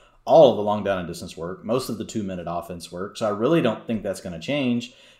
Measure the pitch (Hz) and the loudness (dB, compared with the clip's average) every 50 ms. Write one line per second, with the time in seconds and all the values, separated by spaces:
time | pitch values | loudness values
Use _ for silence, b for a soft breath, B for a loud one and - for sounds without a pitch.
0 | B B B B _ 113 135 165 151 120 104 104 104 104 104 107 98 98 95 92 | B B B B _ 6 8 10 10 10 8 4 0 0 0 0 0 -2 -2 -2
1 | 87 85 82 - 90 87 - - 82 87 92 - - 107 117 131 - - 113 101 | -4 -6 -10 -10 -12 -14 -12 -10 -10 -10 -10 -10 -4 -2 -2 -2 -2 -4 -6 -6
2 | 104 - - 110 101 95 92 87 82 85 85 85 82 - 90 85 - - 90 87 | -8 -6 -6 -6 -6 -6 -6 -8 -8 -6 -6 -6 -8 -10 -12 -14 -14 -12 -10 -10
3 | 92 - - - 117 104 - 101 117 139 170 165 127 113 107 - - - 113 104 | -10 -10 -6 -4 -4 -2 -2 0 0 2 2 2 2 0 -2 -2 -4 -6 -6 -4
4 | - 101 92 - - 92 85 82 - - 139 147 131 123 120 120 117 B B B | -4 -6 -6 -6 -8 -12 -12 -10 -6 -4 -2 -2 0 0 0 -2 -4 B B B
5 | B B B B | B B B B